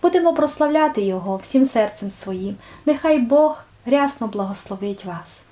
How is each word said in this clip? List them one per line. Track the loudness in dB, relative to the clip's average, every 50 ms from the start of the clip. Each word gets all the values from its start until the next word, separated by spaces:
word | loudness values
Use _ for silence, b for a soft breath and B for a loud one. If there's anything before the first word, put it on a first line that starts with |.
Будемо | 2 4 2 4 2 2 2
прославляти | 2 0 0 0 0 0 2 2 2 2 2 0 0
Його | -2 -2 -2 -4 -4 -4 -6 -4
всім | -4 0 2 2 2
серцем | 4 4 2 0 0 -2 -8 -8 -6
своїм. | -6 -6 -4 -6 -6 -6 -6 -6 -8 -10 B B B B B
Нехай | 0 0 2 2 2 2 4
Бог | 4 4 4 4 4 4 0 -4 -14 _ _ _ _
рясно | 0 2 2 2 2 0 -4 -6 -6
благословить | -4 -4 -4 -4 -4 -6 -6 -8 -8 -8 -6 -8 -8 -8 -10
вас. | -12 -12 -12 -12 -14 -14 -14 -16 _